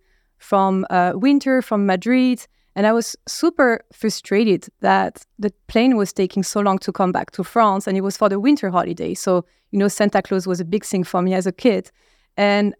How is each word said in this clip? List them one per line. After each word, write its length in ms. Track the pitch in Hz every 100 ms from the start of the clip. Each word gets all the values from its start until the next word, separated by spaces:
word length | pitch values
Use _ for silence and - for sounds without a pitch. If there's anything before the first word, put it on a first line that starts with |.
| _ _ _ _
from, 460 | - 196 196 190 -
uh, 240 | 180 180 190
winter, 460 | 254 285 269 262
from 240 | - 208 202
Madrid. 600 | 185 220 254 254 240 - _ _ -
And 100 | 214
I 60 |
was 240 | 233 226 - -
super 540 | - 330 330 262 226 -
frustrated 760 | _ 220 - - 202 220 180 - -
that 440 | 190 190 190 - - -
the 140 | 208 - -
plane 280 | 226 254 233
was 160 | 196
taking 320 | - 185 -
so 160 | 180 208
long 200 | 202 190
to 120 | -
come 220 | - 185
back 180 | 180 -
to 120 | - 180
France, 420 | 240 214 196 202
and 80 | 190
it 60 |
was 160 | 196 -
for 100 | 208
the 140 | 196
winter 280 | 240 294 196
holiday. 440 | 175 175 170 170
So, 320 | 185 - 180 170 _ _
you 80 | 202
know, 80 | 202
Santa 340 | - 208 202
Claus 240 | - 190 185
was 140 | 180
a 60 | 170
big 180 | 202
thing 220 | - 190 175
for 160 | 185
me 120 | 185
as 140 | 185 180
a 60 |
kid. 380 | - 254 190 - _ _ _ _ -
And 380 | 202 202 208